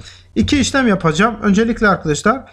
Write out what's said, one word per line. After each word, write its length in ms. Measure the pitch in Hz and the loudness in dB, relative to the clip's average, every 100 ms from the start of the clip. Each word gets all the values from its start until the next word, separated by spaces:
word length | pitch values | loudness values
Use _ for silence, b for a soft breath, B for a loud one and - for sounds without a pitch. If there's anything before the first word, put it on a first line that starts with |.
| B B B - | B B B -4
İki 240 | 214 294 | 0 0
işlem 280 | 226 269 247 | 0 0 0
yapacağım. 480 | - 160 151 226 220 | 2 0 0 0 0
Öncelikle 460 | 208 196 226 226 214 | 0 2 2 0 0
arkadaşlar 560 | 185 156 147 208 262 - | 0 -2 -2 0 -2 -6